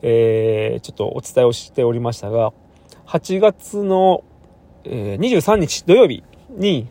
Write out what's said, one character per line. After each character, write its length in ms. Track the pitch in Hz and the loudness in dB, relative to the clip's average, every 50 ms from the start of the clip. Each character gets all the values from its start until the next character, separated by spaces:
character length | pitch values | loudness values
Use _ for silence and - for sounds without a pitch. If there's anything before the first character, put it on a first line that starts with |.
え 720 | - 120 117 117 113 113 110 110 110 113 110 107 110 113 120 | 0 0 2 2 2 2 0 0 0 -2 -2 -2 -4 -4 -6
ー、 20 | 117 | -8
ち 100 | - - | -10 -14
ょ 20 | - | -8
っ 20 | |
と 120 | - 104 | -6 -6
お 140 | - - 127 | -6 -6 -8
伝 220 | 120 - - 127 123 | -12 -4 0 2 2
え 40 | |
を 40 | 120 123 | 2 0
し 180 | - - - | -2 -12 -10
て 120 | _ - 127 | _ -2 -2
お 80 | 117 | 0
り 80 | 117 120 | 0 -2
ま 140 | 120 120 113 | -4 -6 -8
し 60 | - | -8
た 100 | - 101 | -10 -6
が、 240 | 110 117 113 107 - _ _ _ _ _ _ _ - - _ | -2 -2 -2 -2 -4 _ _ _ _ _ _ _ -20 -20 _
八 340 | - - 160 - - 190 190 | -6 -6 -6 -4 -4 -2 2
月 440 | 208 214 190 - - - - 208 202 | 2 2 2 0 -16 -12 -8 -6 -2
の、 400 | 196 190 185 190 190 180 - - _ _ _ - - _ _ _ _ - - _ | 0 0 2 4 2 2 2 -2 _ _ _ -20 -20 _ _ _ _ -20 -20 _
え 320 | - - 123 101 104 101 | -12 -10 -8 -8 -8 -6
ー、 60 | 98 | -4
二 80 | 180 247 | -2 0
十 120 | 247 180 | 0 0
三 180 | - - 214 214 | 2 2 0 0
日 240 | 170 147 - - - | 0 -4 -6 -8 0
土 100 | - 180 | 6 6
曜 140 | 247 247 | 8 8
日 160 | 160 120 - - _ _ - - _ | 6 4 -6 -12 _ _ -20 -20 _
に 380 | 269 196 190 202 180 131 110 123 | -10 -4 -2 -2 -2 -2 -4 -10